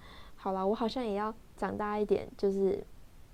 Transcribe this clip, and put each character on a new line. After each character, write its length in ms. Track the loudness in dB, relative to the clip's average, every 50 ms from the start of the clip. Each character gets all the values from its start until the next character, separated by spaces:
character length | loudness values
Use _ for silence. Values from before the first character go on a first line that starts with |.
| -6 -14 -16 -16 -16 -16 -12
好 160 | -6 -4 -2 0
啦， 120 | 2 2
我 100 | 2 2
好 120 | 2 2
像 180 | 0 0 0 -2
也 100 | 0 0
要 200 | 0 -2 -2 -4 -8 -14 -16 -8
长 200 | -4 -2 -2 0
大 220 | 0 -2 0 0 2
一 60 | 2
点， 240 | 4 4 2 2 -2 -4
就 160 | 0 2 2 4
是， 300 | 4 4 4 4 2 -2 -8 -14 -18 -18 -18 -18 -20 -20 -18